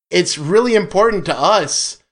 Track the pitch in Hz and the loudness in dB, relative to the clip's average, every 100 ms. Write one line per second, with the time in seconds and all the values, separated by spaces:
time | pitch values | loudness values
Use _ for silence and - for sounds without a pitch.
0 | _ 180 175 - 151 208 247 220 190 185 | _ -2 -2 -4 0 2 2 0 0 0
1 | 226 202 156 123 151 208 147 - - - | 2 0 -4 -2 2 2 0 -4 -6 -10
2 | _ | _